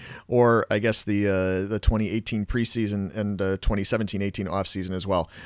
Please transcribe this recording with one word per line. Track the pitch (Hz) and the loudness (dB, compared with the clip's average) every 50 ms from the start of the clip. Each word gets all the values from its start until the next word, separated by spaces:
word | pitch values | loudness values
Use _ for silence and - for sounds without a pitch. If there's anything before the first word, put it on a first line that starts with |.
| - - - - - | -12 -18 -18 -16 -6
or | - - 120 120 120 117 113 - - | 0 4 6 6 6 6 4 4 2
I | - 107 | 0 2
guess | 101 113 107 - - | 2 2 2 2 0
the, | - 104 101 101 | 0 2 2 2
uh, | 101 95 92 92 92 92 92 95 98 | 2 2 2 2 2 0 0 -2 -2
the | 110 104 | -4 -2
twenty | - - 113 110 110 95 | 2 2 2 2 2 0
eighteen | 98 113 110 - - 107 101 | -2 -4 -4 -4 -4 -4 -2
preseason | - - 123 117 - - 117 113 101 104 101 98 92 - | -2 -2 -2 -2 -2 0 -2 -2 -2 -2 -2 -4 -4 -4
and, | 110 107 104 104 90 98 | -4 -4 -2 -2 -2 -2
uh, | 95 95 95 | -2 -2 -2
twenty | - - 107 101 98 | 0 0 0 0 0
seventeen | - - 110 110 98 - 98 101 | 0 0 0 -2 -2 -2 -2 -4
eighteen | 101 - - 101 90 | -4 -4 -4 -4 -4
off | 80 98 95 | -2 -2 -2
season | - - 98 92 92 92 | -2 -2 -4 -4 -4 -4
as | 92 87 | -4 -2
well. | 98 98 90 80 - - - - | 0 0 0 0 -2 -6 -18 -20